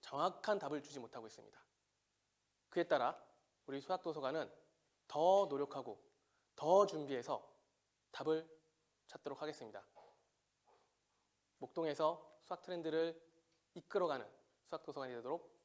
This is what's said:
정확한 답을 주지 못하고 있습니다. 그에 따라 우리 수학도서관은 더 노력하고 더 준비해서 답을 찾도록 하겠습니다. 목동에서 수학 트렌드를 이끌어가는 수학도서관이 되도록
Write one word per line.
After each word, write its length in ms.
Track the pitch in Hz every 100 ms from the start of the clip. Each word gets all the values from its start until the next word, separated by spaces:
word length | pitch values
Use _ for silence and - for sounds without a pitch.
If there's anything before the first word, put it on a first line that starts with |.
정확한 580 | - 135 170 180 - 202
답을 220 | 143 147
주지 180 | - 143
못하고 280 | 113 127 113
있습니다. 380 | - 107 - - _ _ _ _ _ _ _ _ _ _
그에 140 | -
따라 360 | 170 143 123 - - _ _ _ -
우리 120 | 139
수학도서관은 720 | 135 180 170 156 131 156 127 - _ _ _ _ _
더 400 | 147 170 196 196
노력하고 540 | 139 143 139 120 104 - _ _ _ _ -
더 300 | 151 190 202
준비해서 680 | 156 143 131 120 120 - - _ _ _ _ _
답을 360 | - 147 160 165 - _ _ _ _ _
찾도록 340 | - - 135
하겠습니다. 440 | 151 147 117 101 98 - - _ _ _ _ _ _ _ _ _ _ _ _ _ _ _
목동에서 800 | 131 - 165 139 156 165 - -
수학 180 | - 175
트렌드를 580 | - 180 160 156 165 165 - _ _ _ _
이끌어가는 560 | - - 208 175 139 107 - _ _ _
수학도서관이 480 | 160 - 147 131
되도록 420 | 120 117 165 170 _